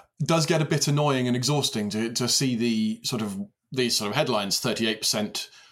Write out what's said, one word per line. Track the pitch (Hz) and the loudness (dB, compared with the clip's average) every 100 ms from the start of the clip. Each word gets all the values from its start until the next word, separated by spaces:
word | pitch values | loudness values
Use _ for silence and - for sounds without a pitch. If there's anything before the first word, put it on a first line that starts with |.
| - - | -18 -6
does | 147 165 147 | 0 2 2
get | 160 | 2
a | |
bit | 143 147 - | 2 0 2
annoying | 147 147 131 123 | 2 2 2 2
and | 120 | 0
exhausting | 123 147 131 113 104 | 0 0 0 -2 -2
to, | 107 117 | -2 -2
to | 123 120 | -2 0
see | - 135 117 | 2 2 2
the | 120 110 110 110 | 2 2 0 -2
sort | - 120 | -4 -4
of, | 107 98 101 _ _ | -4 -6 -8 _ _
these | 131 120 - | -2 0 0
sort | 104 | 0
of | 123 | 0
headlines, | 156 110 98 - | 0 0 -2 -2
thirty-eight | 123 104 113 110 | -2 0 0 0
percent | - 110 104 - - - - | -2 -2 -4 -6 -12 -16 -20